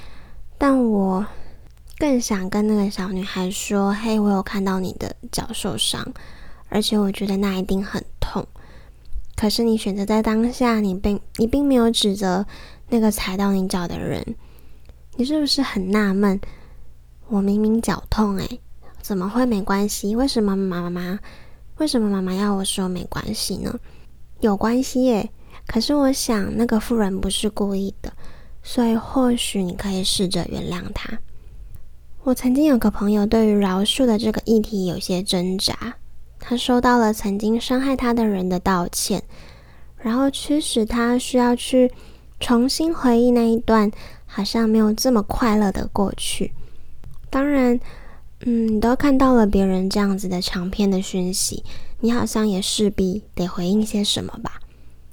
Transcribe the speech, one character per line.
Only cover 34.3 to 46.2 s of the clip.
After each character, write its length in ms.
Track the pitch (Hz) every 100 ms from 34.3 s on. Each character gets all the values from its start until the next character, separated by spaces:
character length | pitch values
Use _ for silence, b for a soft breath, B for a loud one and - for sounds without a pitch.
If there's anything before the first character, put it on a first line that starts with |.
个 80 | 214 -
议 140 | 226
题 260 | 214 202 180
有 120 | 165
些 240 | - 180
挣 340 | 196 185 180 190
扎， 400 | - - 220 - - - - -
他 160 | - 240
收 240 | - 247
到 180 | 247 247
了 140 | 214
曾 260 | 220 208 196
经 220 | 214 226
伤 200 | - 254
害 140 | 269 262
他 160 | 240
的 140 | 233 220
人 220 | 190 185
的 100 | 180
道 300 | 190 180 175
歉， 340 | - - 190 - B B B B B B -
然 200 | 226 240
后 120 | 277
驱 320 | 269 - 294
使 240 | - 247
他 320 | 214 233 233 247
需 220 | - 254
要 160 | 240
去 380 | 247 - 254 254 b b b b b
重 280 | - 233 262
新 240 | - 320
回 280 | 339 254 233
忆 100 | 247
那 180 | 240 233
一 80 | 226
段 320 | - 220 208 - B B B
好 160 | -
像 260 | 202 226 220
没 80 | 220
有 160 | 214
这 200 | 220 254
么 100 | 233
快 340 | 202 - 240 214
乐 140 | 202
的 160 | - -
过 200 | - 190
去。 360 | -